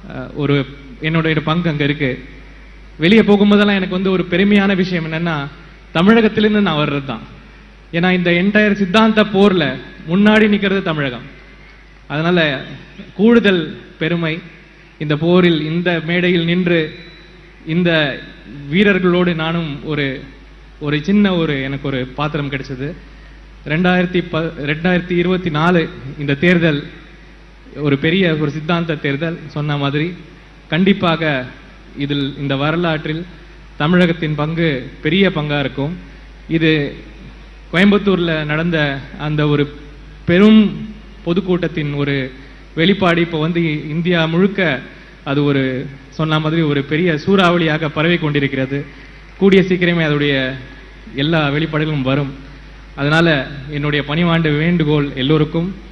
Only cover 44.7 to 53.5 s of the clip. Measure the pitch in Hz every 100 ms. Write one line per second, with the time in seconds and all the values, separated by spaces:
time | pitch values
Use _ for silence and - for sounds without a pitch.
44.7 | 135 - - - - 151 143 143 139 131
45.7 | 127 143 135 - - 156 156 156 165 156
46.7 | 143 139 156 180 151 185 196 180 175 160
47.7 | 151 151 151 160 175 151 143 139 135 131
48.7 | 139 147 - - - - - 196 190 185
49.7 | 185 175 170 160 147 143 135 131 131 123
50.7 | - - - - 127 147 165 143 143 156
51.7 | 151 156 151 127 139 135 - - - -
52.7 | - - - 143 160 170 147 143